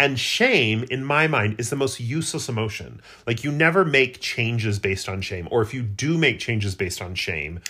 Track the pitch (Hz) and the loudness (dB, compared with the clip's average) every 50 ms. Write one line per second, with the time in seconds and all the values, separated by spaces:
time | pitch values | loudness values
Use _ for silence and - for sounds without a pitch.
0 | 143 143 135 123 - - - - 226 262 247 165 120 107 110 110 123 120 127 131 | 2 2 2 0 -2 -2 0 2 4 4 4 4 4 4 2 0 0 -2 -4 -4
1 | 135 143 147 151 160 160 151 123 104 107 107 107 123 120 143 139 135 131 - - | -2 2 2 4 4 4 4 2 2 2 0 -2 -2 -4 0 0 0 0 0 -4
2 | 120 117 139 160 160 - - 156 - - 117 110 113 107 - - 87 62 60 107 | -6 -4 -2 -2 -2 -2 -4 -4 -4 -4 -2 -2 -2 -4 -4 -8 -10 -12 -14 -18
3 | - - - - - 117 120 117 127 147 147 147 165 165 170 196 185 160 143 135 | -20 -20 -20 -10 -4 -4 -4 -2 -2 -2 0 4 4 4 6 4 4 6 6 4
4 | 131 127 131 - - - - - 117 113 117 113 110 107 101 98 - 98 95 92 | 4 4 0 -4 -8 -6 -4 -2 -2 0 0 0 0 0 0 0 0 0 -2 -2
5 | - - 95 95 95 - 101 90 85 78 - 117 107 110 - 127 123 107 101 - | -4 -6 -6 -6 -6 -6 -6 -8 -6 0 2 2 2 2 -2 -4 -4 -4 -4 -4
6 | 135 151 170 165 160 135 110 - - - 117 107 101 101 90 - 95 90 - - | -2 0 2 4 4 2 2 0 -2 -2 -2 0 0 -2 -2 -2 -4 -4 -4 -6
7 | 92 90 90 - - - 87 78 71 76 85 90 - - | -8 -8 -6 -6 -4 -4 -4 -4 -6 -6 -8 -10 -8 -6